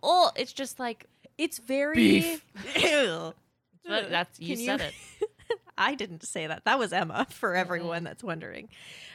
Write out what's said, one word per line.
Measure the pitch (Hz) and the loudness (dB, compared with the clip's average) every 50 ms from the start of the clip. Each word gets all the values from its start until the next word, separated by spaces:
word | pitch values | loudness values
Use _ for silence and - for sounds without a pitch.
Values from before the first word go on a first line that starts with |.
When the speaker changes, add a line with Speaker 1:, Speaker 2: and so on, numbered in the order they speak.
Speaker 1:
oh, | - 262 339 359 349 - - | 2 4 6 6 6 4 4
it's | - 262 - | 0 -4 -6
just, | - - 277 247 - - | -6 -8 -8 -8 -8 -6
like, | 254 240 226 - - _ _ _ - - _ - | -6 -6 -6 -8 -14 _ _ _ -20 -16 _ -4
Speaker 2:
It's | 302 - - - | -4 -4 -4 -6
very | 233 233 262 277 277 294 311 | -4 -2 0 0 0 2 4
Speaker 1:
Beef. | 240 226 - - - 330 339 330 311 - _ - - | 6 6 8 6 6 4 0 -2 -6 -10 _ -18 -14
Speaker 2:
<laughs> | - - 311 | -8 -4 0
Ew. | 320 - 339 302 294 269 196 165 165 165 160 156 - _ _ _ _ _ _ _ _ - | 2 4 4 4 4 4 2 0 -2 -6 -8 -10 -14 _ _ _ _ _ _ _ _ -8
Speaker 1:
But | 349 208 226 202 - | -4 -4 -4 -2 0
that's, | 170 175 180 - - - | -2 -2 -2 -2 -6 -10
you | - 170 269 | -6 -6 -4
Speaker 2:
Can | 233 233 262 - 262 | -2 -2 -2 0 -2
Speaker 1:
said | 165 - - - - - - - | -2 -4 -8 -10 -18 -20 -10 -8
Speaker 2:
you | 415 | -8
Speaker 1:
it. | - _ - - - 466 381 | -8 _ -8 -6 -6 -6 -6
Speaker 2:
<laughs> | _ - - - | _ -8 -2 0
I | 190 233 294 | 0 0 0
didn't | 254 202 180 170 160 - | -2 -6 -8 -10 -12 -12
say | - - 180 160 156 | -10 -8 -6 -6 -6
that. | 160 - - | -6 -2 2
That | 214 240 277 | 2 2 4
was | 240 190 | 2 2
Emma | 170 180 175 160 151 120 269 - | 0 0 0 0 0 -2 -2 -2
for | - - - 208 175 | -4 -4 -2 0 2
everyone | 185 185 175 180 170 170 170 170 170 | 0 0 0 -2 -4 -2 -4 -4 -4
Speaker 1:
Mm. | 175 | -6
Speaker 2:
that's | - - - - | -8 -10 -8 -8
wondering. | 202 165 160 - - - - 202 220 - - - - - - - - | -6 -6 -6 -8 -10 -12 -14 -16 -16 -20 -20 -20 -20 -20 -18 -18 -20